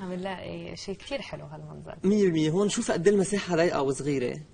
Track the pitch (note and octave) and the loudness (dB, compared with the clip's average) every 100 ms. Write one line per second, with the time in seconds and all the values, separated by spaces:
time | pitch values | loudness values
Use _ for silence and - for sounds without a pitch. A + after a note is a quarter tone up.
0 | F#3 F3+ F#3+ F3+ - E3+ E3+ E3+ - F#3+ | -8 -6 -6 -8 -10 -10 -10 -12 -10 -10
1 | - C#4 - D3 D3 D#3 D3+ D3 D#3 - | -8 -8 -8 -12 -12 -14 -14 -14 -14 -2
2 | F#3 G#3 F#3+ D#3+ D#3 F3 G#3 - A#3 G#3+ | 2 4 4 4 2 2 2 0 -2 2
3 | F3 G#3 F3+ E3+ F3+ E3 F3 D3+ C#3 C3+ | 4 6 4 0 0 4 4 4 0 0
4 | C#3 C3+ A#2+ D#3 - | 0 0 0 -4 -10